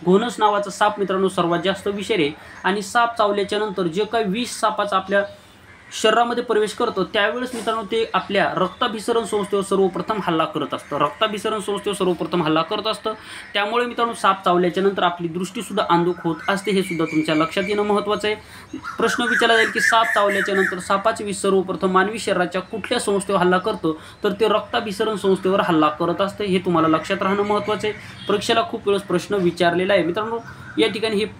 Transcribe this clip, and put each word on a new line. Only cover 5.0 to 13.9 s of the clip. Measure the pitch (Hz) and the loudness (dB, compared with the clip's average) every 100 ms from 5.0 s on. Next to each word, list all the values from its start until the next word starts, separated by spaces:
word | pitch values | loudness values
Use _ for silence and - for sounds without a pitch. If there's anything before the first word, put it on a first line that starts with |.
| 190 196 202 - - - - - - - | 0 0 0 -6 -20 -20 -20 -20 -16 0
शरीरामध्ये | 220 220 240 240 | 2 4 4 0
प्रवेश | 240 214 214 | 0 0 0
करतो, | - 233 196 | 0 -2 0
त्यावेळेस | 180 220 208 240 247 233 | -2 2 2 0 -6 -6
मित्रांनो | 208 220 | -4 -4
ते | 202 226 220 | -2 -2 0
आपल्या | 190 - 202 156 147 | -2 0 0 2 2
रक्ताभिसरण | 214 - 247 220 196 233 | -2 0 -4 -2 0 0
संस्थेवर | 208 214 190 202 | 0 -2 0 -2
सर्वप्रथम | 190 196 190 180 180 220 | 0 2 2 0 -4 -2
हल्ला | 180 160 156 | 0 0 0
करत | 156 139 | -2 -6
असतं. | 120 - 139 | -6 -6 0
रक्ताभिसरण | 143 - 220 208 220 214 | 0 0 -2 -2 -4 -4
संस्थेवर | 196 202 196 190 | -4 -4 -4 -2
सर्वप्रथम | 185 175 165 175 | 0 0 0 0
हल्ला | 156 156 | 2 2
करत | - 208 208 | 0 -2 -2
असतं. | 214 220 220 - - - | -4 -4 -8 -12 -18 -4
त्यामुळे | 208 208 233 | -2 0 0
मित्रांनो | 240 | 0